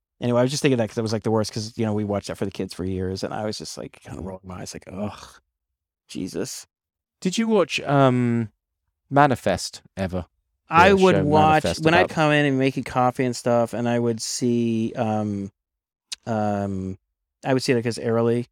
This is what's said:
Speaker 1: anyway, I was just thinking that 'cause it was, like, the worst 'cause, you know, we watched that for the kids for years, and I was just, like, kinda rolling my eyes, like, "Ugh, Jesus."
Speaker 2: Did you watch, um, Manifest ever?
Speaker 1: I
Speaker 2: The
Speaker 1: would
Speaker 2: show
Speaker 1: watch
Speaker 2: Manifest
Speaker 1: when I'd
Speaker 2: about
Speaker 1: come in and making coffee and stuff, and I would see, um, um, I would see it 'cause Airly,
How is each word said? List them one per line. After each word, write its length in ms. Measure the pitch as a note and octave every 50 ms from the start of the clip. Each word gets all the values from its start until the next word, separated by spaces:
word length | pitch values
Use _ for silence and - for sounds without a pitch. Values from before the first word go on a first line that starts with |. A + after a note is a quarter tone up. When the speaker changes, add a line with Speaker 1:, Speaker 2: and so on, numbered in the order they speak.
| _ _ _ -
Speaker 1:
anyway, 180 | B2 A#2+ A#2+ A#2+
I 40 | B2+
was 80 | C3
just 100 | D3 C3+
thinking 160 | - C#3+ C3
that 100 | A#2 A2 G#2
'cause 80 | - A#2+
it 20 |
was, 120 | A2 G#2+ A2+
like, 100 | G#2+ -
the 80 | A2+
worst 200 | A2 A2 G#2 -
'cause, 220 | - A2+ G#2+ A2 -
you 80 | - A2+
know, 80 | G#2+ G#2
we 100 | G#2+ G#2+
watched 240 | G2+ G2+ G2+ -
that 100 | - F2+
for 80 | - G#2+
the 60 | F#2+
kids 220 | - - F#2+ F#2+ -
for 80 | - F2+
years, 380 | F#2+ F#2+ F#2 F#2 F#2 F#2+ F#2+ G#2
and 100 | C2+ -
I 100 | A2 G#2+
was 120 | G#2+ G#2
just, 180 | - D#2 - -
like, 220 | - - - - - -
kinda 180 | - - -
rolling 200 | - F#2+ F#2 - F#2+
my 160 | F#2 F2+ -
eyes, 120 | - - -
like, 100 | - - -
"Ugh, 500 | - F#2+ G#2 G2+ - - - - - - _ _ _ _ _ _ _ _ _ _ _ _ _
Jesus." 600 | - - - F#2 - - E2+ A2+ - - - - _ _ _ _ _ _ _ _ _ _ _
Speaker 2:
Did 160 | - F#3 F3+ A3
you 80 | A3+
watch, 320 | A3+ A3 G3 E3 - - -
um, 680 | - - C#3+ C#3 C3+ C3 B2 B2 B2 A#2+ A#2 A#2 A2+ - _ _ _ _ _ _ _ _ _ _ _ -
Manifest 720 | C3+ C#3 D3 C#3 A#2 - - G#2 F2+ - - - - - - _ _
ever? 300 | G2 F#2+ F2 F2+ F2+ F2 - _ _ _ _ _ _ _ -
Speaker 1:
I 200 | D#3+ E3 F3+ G3 G3
Speaker 2:
The 20 |
Speaker 1:
would 200 | F#3+ F#3+ F#3 -
Speaker 2:
show 60 | - D3
Speaker 1:
watch 400 | D3 D3+ D#3 D3+ D#3 D#3 D#3 -
Speaker 2:
Manifest 200 | - - - D#3+
Speaker 1:
when 80 | D#3 E3+
I'd 120 | F3+ F#3
Speaker 2:
about 40 | -
Speaker 1:
come 220 | - E3+ D#3 D3+
in 140 | D3+ D3 D3
and 100 | C#3+ C3+
making 260 | C3 C3+ C3+ - C3+ A#2
coffee 400 | - - C3 B2 B2+ - - C3
and 100 | B2 A#2
stuff, 380 | - - B2 A#2 A#2 A#2 A2 -
and 140 | A2 A#2+
I 120 | A#2 A#2+ A#2+
would 200 | A#2+ A#2+ A2+ A2
see, 680 | - - - - B2+ A#2+ A#2+ A#2 A#2 A#2 A2+ A2+ A2+ A#2 -
um, 560 | C3 A#2 A2 G#2+ G#2+ G#2 G#2 G2+ G2 G2 G2+ - _ _ _ _ _ _ _ _ _ _ - - - -
um, 720 | A#2+ A2+ G#2+ G#2+ G#2 G#2 G2+ G2+ G2 G2 F#2+ F#2+ F#2+ F#2+ - _ _ _ _ _ _ _ _ -
I 80 | C#3+ C3
would 80 | C3
see 120 | - - B2+
it 100 | A#2 A2+
'cause 140 | A#2+ G#2+ -
Airly, 480 | - A#2 A2+ A2+ A#2 A#2 A#2 A#2+ A#2+ -